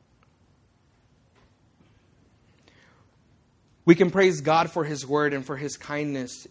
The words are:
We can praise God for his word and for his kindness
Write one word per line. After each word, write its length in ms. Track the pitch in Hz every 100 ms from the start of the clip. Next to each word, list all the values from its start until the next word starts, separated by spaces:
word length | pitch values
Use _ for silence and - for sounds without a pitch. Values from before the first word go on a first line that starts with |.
| _ _ _ _ _ _ _ _ _ _ _ _ _ _ _ _ _ _ _ _ _ _ _ _ _ _ _ _ _ _ _ _ _ _ _ _ _ _ -
We 80 |
can 160 | 165 180
praise 320 | 190 190 156
God 280 | 143 160 170
for 140 | 175
his 220 | 151 143 131
word 260 | 147 147
and 140 | 139 131
for 100 | 139
his 220 | 147 -
kindness 680 | - 147 151 139 123 - -